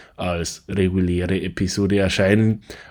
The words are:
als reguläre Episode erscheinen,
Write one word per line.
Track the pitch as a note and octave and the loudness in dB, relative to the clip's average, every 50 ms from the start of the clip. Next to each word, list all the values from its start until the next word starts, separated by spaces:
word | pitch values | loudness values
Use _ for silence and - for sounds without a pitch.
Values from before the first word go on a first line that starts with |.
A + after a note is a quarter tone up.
| - - _ - | -20 -18 _ -8
als | - F2+ F2 E2+ E2+ - - - - - | -6 -4 -4 -4 -4 -6 -8 -12 -12 -6
reguläre | - G2 F#2+ F#2 F2+ F#2+ F#2 F2 F2 F2 F2+ F2 F#2+ F#2+ | -2 0 0 2 2 2 0 0 0 0 0 0 -2 -2
Episode | E2+ F#2+ E2+ - G2 F2+ - - G2+ G2 G2+ G2+ | -4 -4 -4 -4 -4 -2 -2 0 0 2 2 2
erscheinen, | G2 F#2 - - G2 F#2+ G#2 A2 A2 A2 A2 G#2+ - - - - - - | 2 0 2 2 2 4 4 4 4 2 0 -2 -6 -14 -20 -20 -20 -14